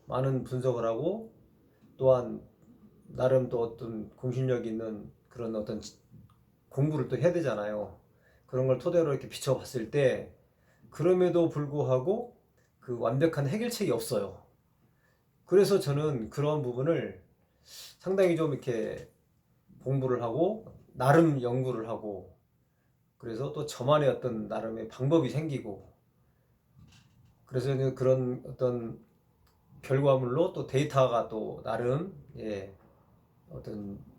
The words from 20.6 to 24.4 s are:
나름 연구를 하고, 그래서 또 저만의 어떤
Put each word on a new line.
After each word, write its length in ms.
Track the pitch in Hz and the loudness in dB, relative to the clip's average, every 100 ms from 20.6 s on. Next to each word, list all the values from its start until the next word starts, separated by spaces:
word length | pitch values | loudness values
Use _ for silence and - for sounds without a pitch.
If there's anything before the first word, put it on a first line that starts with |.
| - - _ | -10 -20 _
나름 480 | 131 127 165 165 135 | 0 6 8 6 4
연구를 480 | 120 127 127 113 113 | 0 2 4 2 -2
하고, 480 | 107 107 95 95 - _ _ _ _ _ _ _ _ | -6 -6 -10 -12 -20 _ _ _ _ _ _ _ _
그래서 340 | 120 110 143 | -10 -6 -6
또 140 | 151 147 | -6 -8
저만의 420 | - 123 151 139 | 0 4 6 6
어떤 380 | - 127 110 | 2 -2 -4